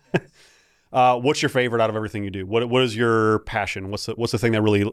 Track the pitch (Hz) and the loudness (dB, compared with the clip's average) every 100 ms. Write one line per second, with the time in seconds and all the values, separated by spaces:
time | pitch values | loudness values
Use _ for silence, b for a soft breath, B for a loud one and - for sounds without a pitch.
0 | _ 165 - b b b b b b 123 | _ -6 -6 b b b b b b 2
1 | 127 123 127 151 143 131 123 117 110 107 | 4 4 0 0 0 0 0 0 0 0
2 | 107 107 101 95 95 113 120 123 131 107 | -6 -6 -8 -8 -2 -2 0 0 0 0
3 | 120 113 110 110 - 113 98 98 95 101 | 2 4 2 0 -2 -4 -4 -8 -10 -10
4 | - 110 117 107 117 113 107 104 101 | -10 -6 -4 0 0 2 4 2 0